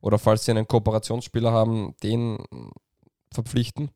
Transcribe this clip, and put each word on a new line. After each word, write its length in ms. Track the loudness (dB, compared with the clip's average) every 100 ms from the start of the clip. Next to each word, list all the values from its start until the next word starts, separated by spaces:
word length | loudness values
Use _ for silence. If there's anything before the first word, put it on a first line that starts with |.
oder 140 | 2 2
falls 280 | 4 2 2
sie 40 |
einen 180 | 0 2
Kooperationsspieler 840 | 2 2 -2 -2 -6 -4 -2 2
haben, 420 | 4 2 0 -4 -6
den 420 | -2 -2 -2 -6 -10 -16 -16 -20 _ _ _ _ _
verpflichten 600 | -8 -2 -2 -2 -4 -8